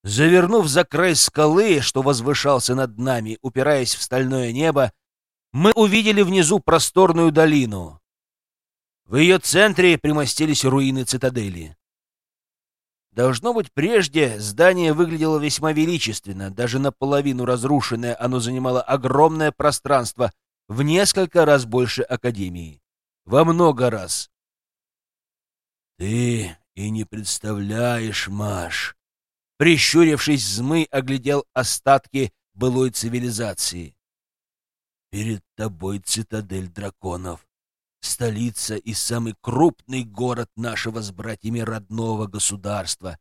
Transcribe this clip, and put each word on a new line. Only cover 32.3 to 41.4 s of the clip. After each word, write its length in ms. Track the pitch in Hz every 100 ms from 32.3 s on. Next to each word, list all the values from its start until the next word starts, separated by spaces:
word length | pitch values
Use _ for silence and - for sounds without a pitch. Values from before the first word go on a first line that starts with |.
| _ _
былой 380 | 98 127 127 131
цивилизации. 1040 | - 117 123 123 107 113 92 - 87 78 _ _ _ _ _ _ _ _ _ _ _ _
«Перед 320 | 101 110 104 _ -
тобой 420 | 107 85 95 101
цитадель 720 | - 110 113 107 101 95 92
драконов, 760 | 87 98 _ 92 90 92 85 _ _ _ _ _ _
столица 720 | - - 120 107 120 - - 104
и 180 | 113
самый 420 | 107 - 117 117 104
крупный 600 | - 117 165 - - 131
город 460 | 117 101 123 120 113 -
нашего 460 | 117 110 117 110
с 100 | 104
братьями 480 | 92 107 104